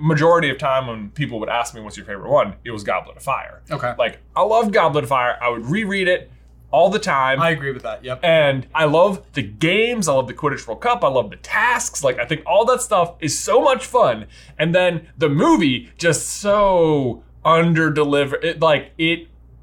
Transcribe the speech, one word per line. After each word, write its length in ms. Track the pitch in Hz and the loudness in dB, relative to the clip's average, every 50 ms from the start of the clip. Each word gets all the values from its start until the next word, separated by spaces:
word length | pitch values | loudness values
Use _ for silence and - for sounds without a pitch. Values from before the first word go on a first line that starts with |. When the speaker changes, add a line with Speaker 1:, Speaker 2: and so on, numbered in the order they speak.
Speaker 1:
majority 480 | 151 156 160 147 156 165 170 170 151 143 | -2 0 2 2 4 4 4 4 2 0
of 80 | 131 - | -2 -2
time 280 | 156 139 131 131 131 | -2 -2 -2 -2 -2
when 240 | 123 113 110 104 101 | -4 -8 -10 -12 -12
people 280 | - - 147 120 120 107 | -8 -8 -8 -6 -6 -8
would 80 | 107 98 | -6 -4
ask 240 | 107 117 117 - - | -2 -4 -4 -4 -8
me, 80 | 113 107 | -16 -16
"What's 140 | 104 98 101 | -16 -16 -16
your 80 | 92 | -14
favorite 240 | 107 101 98 95 107 | -14 -12 -10 -4 0
one?" 240 | 139 143 117 101 92 - - | 2 2 2 0 -4 -12 -12
it 60 | 120 | -12
was 120 | 113 104 101 | -12 -10 -4
Goblet 320 | - 95 92 - - - - | -4 -4 -4 -4 -8 -18 -14
of 40 | - | -6
Fire. 400 | 143 131 104 - - - - - - | -6 -6 -6 -6 -12 -18 -18 -12 -10
Speaker 2:
Okay. 220 | 156 127 127 123 117 117 | -10 -6 -6 -6 -2 -2
Speaker 1:
Like, 200 | 120 110 - - - _ - | -2 -2 -2 -8 -18 _ -2
I 80 | 160 185 | -2 0
love 300 | 214 220 233 240 214 196 | 2 2 2 2 2 2
Goblet 320 | 214 - 156 143 147 131 | 2 2 2 2 0 -2
of 60 | 123 | 0
Fire. 260 | 135 127 123 123 113 - 120 | 0 0 0 0 -2 -2 -4
I 80 | 123 | -4
would 160 | 120 117 117 | -4 -4 -6
reread 420 | 120 165 214 226 190 196 196 185 180 | -4 -4 -4 -2 -4 -4 -2 0 0
it 220 | 180 - - - - - - - - - - - | 0 -2 -4 -10 -20 -20 -20 -20 -20 -20 -12 -2
all 180 | - 147 170 196 | 2 4 4 4
the 80 | 190 208 | 2 0
time. 420 | - 190 147 135 131 131 135 135 165 | -2 -2 0 0 2 0 0 2 2
Speaker 2:
I 80 | 170 | 0
agree 220 | 165 139 139 139 131 | 0 -2 -4 -8 -8
with 100 | 123 - | -8 -8
that, 220 | 117 107 - 123 | -10 -12 -10 -10
yep. 160 | 123 127 127 - | -10 -10 -4 0
Speaker 1:
And 440 | 170 165 160 151 143 135 135 123 - - | 2 4 4 4 2 0 -2 -4 -6 -2
I 100 | 156 160 | 0 0
love 380 | 151 143 165 180 208 196 - - _ - | 2 4 4 4 4 2 -4 -10 _ -8
the 80 | 147 117 | -8 -8
games. 680 | 98 104 107 160 156 185 214 226 240 247 226 185 160 | -8 -6 -4 -2 0 2 2 0 0 -2 -2 -2 0
I 40 | 139 | 0
love 140 | 131 123 107 | 0 0 -2
the 60 | - | -6
Quidditch 320 | - - 143 135 - - | -6 -4 -4 -4 -4 -8
World 140 | - 110 107 | -10 -10 -4
Cup. 220 | - 240 240 233 175 | -2 -2 -2 0 0
I 40 | 143 | 0
love 220 | 135 127 113 101 | 0 0 -2 -2
the 60 | - | -8
tasks. 680 | - - - - 220 214 247 247 240 - - - - - | -18 -12 -6 -4 -2 0 0 -2 -2 -4 -8 -8 -4 -2
Like, 140 | 135 127 - | -2 -2 -2
I 60 | 123 | -4
think 180 | - 160 147 - | -6 -6 -8 -4
all 180 | - 175 202 233 | 0 2 2 4
that 140 | 240 254 247 - | 4 2 0 0
stuff 320 | - 214 185 170 - - - | -2 0 0 0 0 -2 -8
is 180 | 165 147 - - | -6 -6 -6 -6
so 220 | - 180 196 247 | -2 2 2 4
much 240 | 302 285 262 240 - | 4 4 2 0 -2
fun. 420 | - - 254 214 143 113 107 104 - - - - - - - | -2 2 2 2 2 2 -2 -6 -16 -20 -20 -20 -16 -6 -4
And 160 | 151 170 165 | -2 2 2
then 340 | 185 180 180 165 160 - - - - | 2 2 2 0 -2 -8 -12 -8 -2
the 100 | 160 151 | 0 0
movie 640 | 139 151 247 330 320 247 175 139 127 117 - - - - | 2 2 4 4 4 4 4 2 0 -2 -4 -10 -12 -2
just 280 | - 170 156 - - - | 0 0 0 0 -2 -8
so 920 | - - - 202 202 208 202 196 190 175 165 156 151 143 135 123 113 - - - - - - | -10 -4 0 0 2 4 4 4 4 4 4 4 2 2 0 -2 -4 -6 -12 -20 -14 -4 0
under-deliver-, 920 | 156 165 165 170 170 165 160 160 156 147 151 151 143 143 143 143 135 143 - - | 2 4 4 4 4 2 2 2 2 2 0 0 2 2 2 0 0 -2 -4 -4
it, 180 | 165 160 151 | -4 -2 2
like, 320 | 160 160 151 139 139 - - - | 2 2 2 2 0 -6 -6 -2
it, 300 | 160 165 170 165 165 - - - - - - - | -2 -2 -2 -2 -6 -14 -20 -20 -20 -20 -20 -20